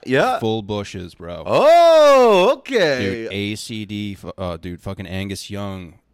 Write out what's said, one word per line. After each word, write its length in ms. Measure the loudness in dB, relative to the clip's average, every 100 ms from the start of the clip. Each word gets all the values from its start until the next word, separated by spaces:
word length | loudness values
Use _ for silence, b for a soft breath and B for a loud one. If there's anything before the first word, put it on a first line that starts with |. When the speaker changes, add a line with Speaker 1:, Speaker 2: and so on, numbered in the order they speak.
| -2
Speaker 1:
yeah. 320 | 0 0 0
Speaker 2:
Full 240 | -2 -4
bushes, 520 | -6 -8 -8 -12 -14
bro. 280 | -16 -14 -12
Speaker 1:
Oh, 1080 | -2 2 6 6 6 6 6 6 6 6 4 0
okay. 460 | -2 0 0 0
Speaker 2:
Dude, 280 | -2 -6 -6
A 220 | -6 -6 -8
C 280 | -10 -10
D, 300 | -10 -8 -8
fu-, 180 | -10 -14 -10
uh, 180 | -10 -8
dude, 240 | -12 -12
fucking 260 | -12 -12 -10
Angus 440 | -8 -8 -10 -10
Young 480 | -10 -10 -12 -16 -20 _